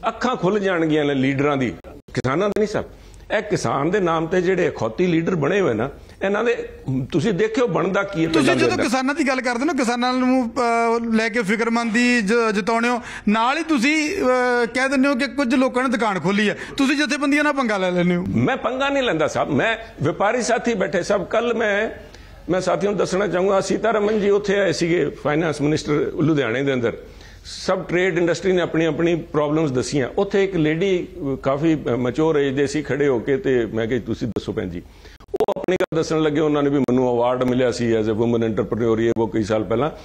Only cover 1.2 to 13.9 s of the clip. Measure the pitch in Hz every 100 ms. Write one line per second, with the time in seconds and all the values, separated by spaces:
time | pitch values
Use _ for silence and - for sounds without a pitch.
1.2 | 135 135 143 139 123 80 - - - -
2.2 | 123 143 202 196 208 135 - - - -
3.2 | - 208 - 185 117 135 151 202 180 165
4.2 | 165 185 175 185 160 - 113 - 180 160
5.2 | 165 185 143 202 175 107 131 - - -
6.2 | 196 202 233 240 - - - 131 127 170
7.2 | 185 170 214 247 240 160 175 190 196 165
8.2 | 160 160 - 127 - - 277 254 262 285
9.2 | 277 262 247 233 285 285 233 240 247 254
10.2 | 254 262 233 233 240 233 233 233 233 220
11.2 | 226 220 190 220 233 233 233 220 247 247
12.2 | 190 233 226 202 208 226 233 240 240 -
13.2 | - 220 233 294 320 302 247